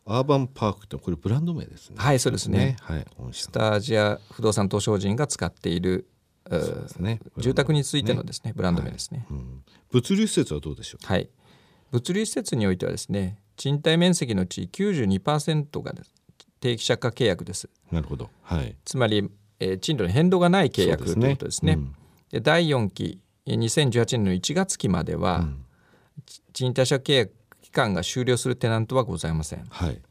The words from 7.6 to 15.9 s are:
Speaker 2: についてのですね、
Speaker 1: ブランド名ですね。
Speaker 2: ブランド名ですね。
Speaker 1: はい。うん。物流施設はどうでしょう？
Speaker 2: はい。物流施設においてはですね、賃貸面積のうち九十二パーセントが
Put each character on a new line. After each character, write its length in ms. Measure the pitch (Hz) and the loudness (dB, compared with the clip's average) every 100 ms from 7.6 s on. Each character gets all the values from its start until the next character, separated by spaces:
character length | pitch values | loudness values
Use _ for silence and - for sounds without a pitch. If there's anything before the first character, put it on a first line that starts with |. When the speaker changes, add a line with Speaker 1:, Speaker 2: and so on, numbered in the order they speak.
| 143 | 2
Speaker 2:
に 100 | 151 | 2
つ 140 | 135 147 | 2 -2
い 60 | |
て 100 | 107 | 0
の 100 | - | 0
で 100 | - | -2
す 100 | - 113 | -8 -8
ね、 80 | 107 | -2
Speaker 1:
ブ 80 | |
ラ 60 | 92 | 0
ン 60 | 85 | 0
ド 80 | |
名 80 | 67 | -2
で 80 | - | -8
す 120 | - | -10
ね。 140 | - - | -10 -8
Speaker 2:
ブ 80 | 71 | -10
ラ 60 | |
ン 20 | |
ド 40 | 64 | -10
名 60 | 65 | -14
で 80 | |
す 80 | - | -18
ね。 160 | _ _ | _ _
Speaker 1:
は 80 | 127 | 0
い。 0 | |
う 40 | |
ん。 0 | |
物 120 | - 196 | 2 0
流 120 | 220 | 2
施 60 | |
設 200 | - 131 | 0 0
は 60 | 73 | -4
ど 120 | 78 | -6
う 40 | 90 | -10
で 80 | |
し 100 | - | -12
ょ 40 | - | -14
う？ 40 | - | -2
Speaker 2:
は 120 | 92 | -2
い。 120 | 90 _ _ _ _ _ - | -2 _ _ _ _ _ -4
物 220 | 123 123 | -4 -2
流 120 | 185 220 | -2 -2
施 80 | |
設 220 | - 208 - | -4 -2 0
に 120 | 101 | 0
お 40 | |
い 60 | 92 | 0
て 80 | 90 | -2
は 60 | |
で 60 | 85 | -6
す 120 | - | -4
ね、 300 | 101 92 104 _ - | -2 -2 -6 _ -6
賃 240 | 139 143 | -2 0
貸 160 | 160 165 | 2 4
面 180 | 175 170 | 4 4
積 200 | 127 98 | 2 0
の 80 | |
う 20 | 90 | -2
ち 220 | - 92 | -4 -8
九 260 | - 202 | -2 -2
十 120 | 170 101 | 0 2
二 140 | 95 | 0
パ 160 | - 147 | 0 -2
ー 40 | |
セ 140 | 147 | 0
ン 120 | 151 143 | -2 -2
ト 160 | - | -6
が 120 | - | -8